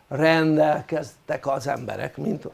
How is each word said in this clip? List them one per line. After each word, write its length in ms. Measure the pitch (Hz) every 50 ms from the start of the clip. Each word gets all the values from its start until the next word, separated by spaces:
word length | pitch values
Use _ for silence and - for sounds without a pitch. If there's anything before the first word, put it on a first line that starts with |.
| _ _
rendelkeztek 1400 | 143 135 156 160 165 165 160 156 156 151 151 151 151 147 - - 165 151 147 - - _ _ - 151 143 -
az 200 | 139 135 135 113
emberek, 500 | 139 139 120 127 107 104 101 107 139 -
mint 320 | - 147 - - 151 - -